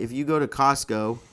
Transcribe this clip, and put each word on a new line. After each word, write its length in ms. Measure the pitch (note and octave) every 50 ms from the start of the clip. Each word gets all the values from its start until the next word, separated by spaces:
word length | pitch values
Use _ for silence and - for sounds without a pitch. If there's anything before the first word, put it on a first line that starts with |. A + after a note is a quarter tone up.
if 120 | - A#2 A#2+
you 120 | C3+ C#3+
go 140 | C#3+ D#3 D3+
to 80 | C#3+ A#2
Costco 720 | - - C3+ C#3 C#3 C3+ - - A#2 G#2+ G#2+ A2 A#2 B2+ - -